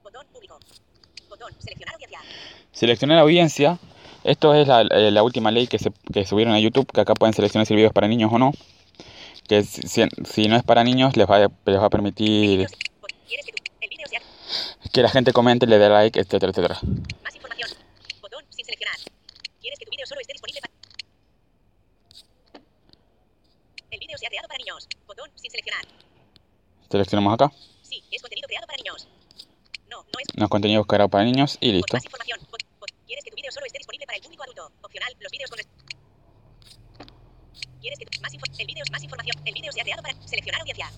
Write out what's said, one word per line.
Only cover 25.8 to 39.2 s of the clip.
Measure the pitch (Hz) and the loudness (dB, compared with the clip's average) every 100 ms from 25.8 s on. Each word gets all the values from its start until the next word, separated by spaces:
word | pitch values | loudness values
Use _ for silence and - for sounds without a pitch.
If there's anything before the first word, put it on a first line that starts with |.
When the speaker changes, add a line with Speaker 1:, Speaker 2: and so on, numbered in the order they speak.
| 156 _ _ _ _ _ _ _ _ _ _ | -14 _ _ _ _ _ _ _ _ _ _
Speaker 2:
Seleccionamos | 104 98 104 101 | -4 -2 0 0
acá. | 113 139 _ - _ | 2 0 _ -20 _
Speaker 1:
Sí, | _ 269 _ | _ -20 _
es | - | -20
contenido | 240 208 285 | -16 -16 -12
creado | 214 330 | -12 -12
para | 294 | -14
niños. | 214 156 - _ _ _ - _ _ - _ | -14 -16 -20 _ _ _ -20 _ _ -20 _
No, | - | -20
no | - - | -16 -14
es. | - - | -12 -6
Speaker 2:
No | 104 | -4
es | |
contenido | 104 104 107 | -2 0 0
creado | 104 101 101 | 0 2 2
para | 101 | 2
niños | 110 127 143 - | 0 0 -2 -2
y | - | -2
listo. | 95 - 120 | 0 -2 -6
Speaker 1:
Más | |
información. | - - - 226 - | -8 -18 -16 -16 -16
Bot-, | 226 - _ | -18 -20 _
bot-, | 202 _ _ | -20 _ _
¿quieres | 240 | -18
que | - | -16
tu | 220 | -18
vídeo | 277 | -16
solo | 247 277 | -14 -14
esté | 277 | -14
disponible | - - 277 | -16 -16 -14
para | 208 | -14
el | |
público | 294 339 | -14 -16
adulto? | 262 196 156 _ | -18 -16 -20 _
Opcional, | 196 185 196 254 | -18 -12 -12 -12
los | 196 | -16
vídeos | - - | -12 -12
con | 208 | -12
es-, | 208 _ _ - _ _ _ _ _ _ - - - _ - _ - _ _ - - - | -16 _ _ -20 _ _ _ _ _ _ -20 -20 -20 _ -20 _ -20 _ _ -20 -20 -18
¿quieres | 233 285 | -16 -16
que | - | -18
tu-, | - | -16
más | 277 | -16
info-, | - 262 - | -14 -16 -14
el | 208 | -14
vídeo, | - 277 | -12 -12
más | 233 | -12
información. | - - | -14 -16